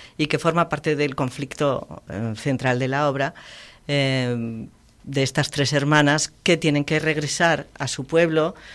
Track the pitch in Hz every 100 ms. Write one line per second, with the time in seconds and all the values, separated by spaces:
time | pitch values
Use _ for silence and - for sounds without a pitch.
0 | - - 151 147 170 165 170 147 160 151
1 | 147 135 131 - 139 - 147 131 - -
2 | - 98 113 107 143 127 135 123 131 135
3 | 147 135 139 - - - - - - 143
4 | 135 131 123 120 117 113 - - _ _
5 | - 135 131 - 143 - 135 147 143 151
6 | 143 151 - - - 165 160 147 143 156
7 | 151 151 147 - 170 147 147 - 139 -
8 | 131 165 170 160 160 190 -